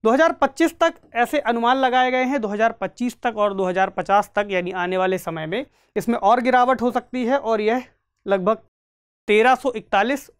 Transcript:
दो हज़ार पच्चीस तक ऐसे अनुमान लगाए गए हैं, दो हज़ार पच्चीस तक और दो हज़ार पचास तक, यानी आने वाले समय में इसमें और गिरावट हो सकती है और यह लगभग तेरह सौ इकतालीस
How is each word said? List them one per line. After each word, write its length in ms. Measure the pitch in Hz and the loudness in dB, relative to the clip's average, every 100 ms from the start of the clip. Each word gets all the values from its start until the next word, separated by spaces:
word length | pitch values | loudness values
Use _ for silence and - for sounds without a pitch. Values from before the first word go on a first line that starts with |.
दो 60 | 220 | 2
हज़ार 220 | 262 320 | 4 2
पच्चीस 460 | 330 269 - 330 - | 2 -2 2 -2 2
तक 160 | 330 330 _ | -2 -2 _
ऐसे 240 | 226 240 302 | -2 0 0
अनुमान 380 | 226 233 233 262 | -2 0 0 2
लगाए 340 | 262 254 254 | 2 2 2
गए 140 | 254 | 0
हैं, 160 | 254 277 | -2 -2
दो 80 | 214 | -4
हज़ार 240 | 208 226 | 0 -2
पच्चीस 480 | 226 196 - 240 - | -2 -10 -6 -6 -4
तक 120 | 247 214 | -6 -2
और 180 | 208 | -2
दो 100 | 196 | 0
हज़ार 260 | 185 185 190 | -2 0 -2
पचास 420 | 190 180 196 202 | -2 2 2 2
तक, 120 | - 208 | -4 -2
यानी 200 | 185 175 | -2 -4
आने 260 | 185 180 185 | -4 -4 0
वाले 220 | 185 185 | 0 -2
समय 280 | 180 160 156 | -6 -8 -6
में 200 | 202 294 _ _ - | -8 -8 _ _ -6
इसमें 220 | 190 233 | -4 0
और 220 | 196 240 | 2 2
गिरावट 420 | 247 254 247 262 | 2 2 2 0
हो 80 | 240 | 0
सकती 360 | 247 240 254 233 | -4 -6 -6 -2
है 120 | 277 | -2
और 220 | 220 220 | -2 -2
यह 240 | 214 247 247 _ _ _ - | 0 -2 -6 _ _ _ -4
लगभग 300 | 196 185 226 _ _ _ _ _ _ - | -2 0 -4 _ _ _ _ _ _ 0
तेरह 280 | 208 233 | 2 4
सौ 180 | 254 277 | 2 -2
इकतालीस 580 | 220 - 202 220 277 - _ | -6 -2 0 0 -2 -8 _